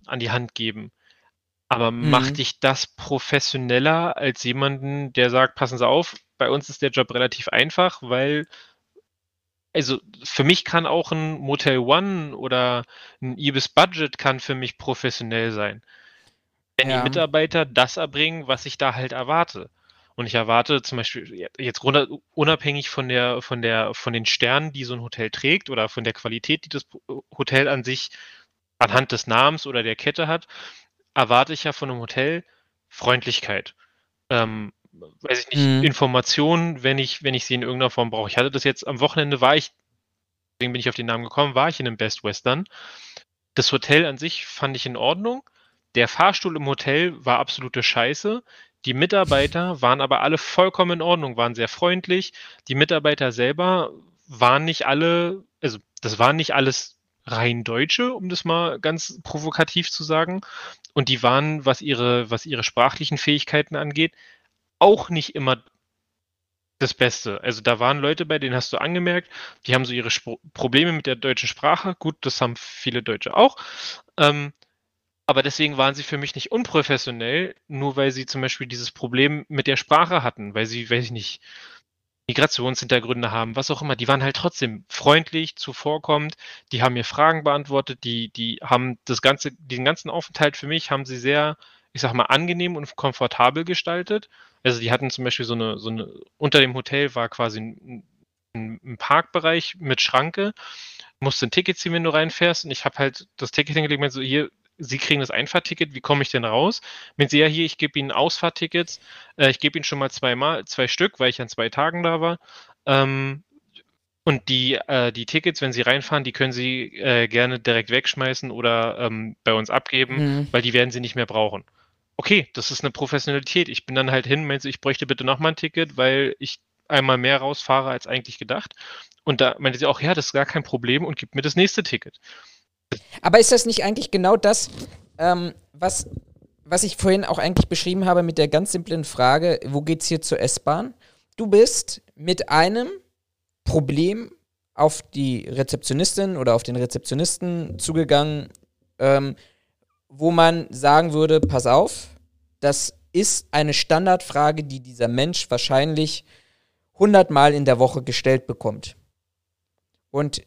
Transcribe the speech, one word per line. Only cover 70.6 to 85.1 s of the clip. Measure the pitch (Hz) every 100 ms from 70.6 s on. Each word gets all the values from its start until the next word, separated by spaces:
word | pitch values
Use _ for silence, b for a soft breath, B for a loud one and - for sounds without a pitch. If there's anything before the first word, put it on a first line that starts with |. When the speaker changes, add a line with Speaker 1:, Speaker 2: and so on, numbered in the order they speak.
| 127 131 170
Speaker 1:
mit | 160 139
der | 123
deutschen | 135 123 -
Sprache. | - 143 170 196 175
Gut, | 156 156
das | 135 -
haben | 123 117
viele | - - 131 120
Deutsche | 117 104 - -
auch. | 262 - B B B B _ -
Ähm, | 147 147 143 - _ _ _ _ _ _ -
aber | 135
deswegen | 135 - 151 135
waren | 135 139
sie |
für | 139 143
mich | 143 143
nicht | -
unprofessionell, | 226 240 160 143 135 - 120 117 147 185 - -
nur | 143 143 135
weil | 135
sie | 127 127
zum | 135
Beispiel | 131 - 127
dieses | 123 120
Problem | - 123 127 143 151 -
mit | 143 135
der | 135
Sprache | - 151 170 180
hatten, | 120 - 104 104
weil | 110
sie, | 117 113
weiß | 120 117
ich |
nicht, | 117 101 - B B B B _ _ _ _ -
Migrationshintergründe | 123 151 - 127 127 123 123 113 120 117
haben, | 110 113 113
was | -
auch | 139
immer. | 147 127
Die | 120
waren | 139
halt | 135 -
trotzdem | 175 - 123 107 -
freundlich, | - 143